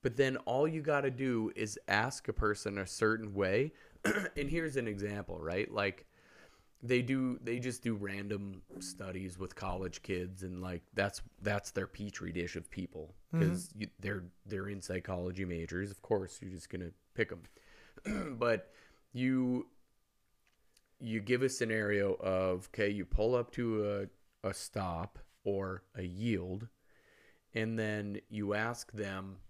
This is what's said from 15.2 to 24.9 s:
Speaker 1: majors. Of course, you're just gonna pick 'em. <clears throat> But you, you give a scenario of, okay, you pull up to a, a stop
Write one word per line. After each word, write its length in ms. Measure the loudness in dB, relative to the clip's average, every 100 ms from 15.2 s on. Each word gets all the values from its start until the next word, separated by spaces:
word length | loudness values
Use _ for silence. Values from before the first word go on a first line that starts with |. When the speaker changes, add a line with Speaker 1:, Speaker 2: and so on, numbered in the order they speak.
| -2 -2
Speaker 1:
majors. 480 | -2 -2 -2 -2 -4
Of 100 | -6
course, 380 | 2 2 2 -8
you're 80 | -10
just 180 | -12 -8
gonna 220 | -8 -8 -10 _
pick 160 | -2 0
'em. 120 | 0 -14 -20 -20 -20 -20 -10
<clears throat> 340 | -4 -2 -2 2
But 340 | 4 4 2 -20 -20 -20 _
you, 560 | 0 4 4 4 2 -2 -12 -20 _ _ _ _ _ _ _ _ _ _ _
you 220 | -4 -4
give 220 | 2 4
a 60 | 4
scenario 680 | 2 0 2 4 4 4
of, 540 | 2 2 4 4 2 -2
okay, 140 | 0 2
you 160 | 2
pull 300 | 2 4 6
up 180 | 4 0
to 560 | -2 0 2 2 0 -4 -10 _ _
a, 40 | -4
a 60 |
stop 640 | -4 -6 -2 -2